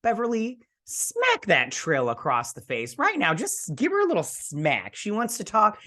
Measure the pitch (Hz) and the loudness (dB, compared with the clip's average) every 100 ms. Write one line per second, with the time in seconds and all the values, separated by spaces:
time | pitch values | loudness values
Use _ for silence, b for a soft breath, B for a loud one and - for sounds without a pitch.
0 | 170 190 233 233 226 247 _ _ _ - | -2 0 0 0 -2 -6 _ _ _ -6
1 | - - 508 453 - 160 123 - - 151 | -6 0 2 2 4 2 4 -2 0 2
2 | 123 117 - 123 120 - - 123 117 - | 2 0 0 0 0 -6 -8 -6 -6 -2
3 | 320 415 175 160 285 - - 147 285 392 | 0 2 2 0 -2 -6 -6 -2 0 2
4 | 403 311 156 - - 143 151 131 92 - | 2 2 -2 -6 -10 -2 0 0 -2 -10
5 | - 208 233 - 220 220 214 214 | -6 -2 -2 -4 -2 4 4 4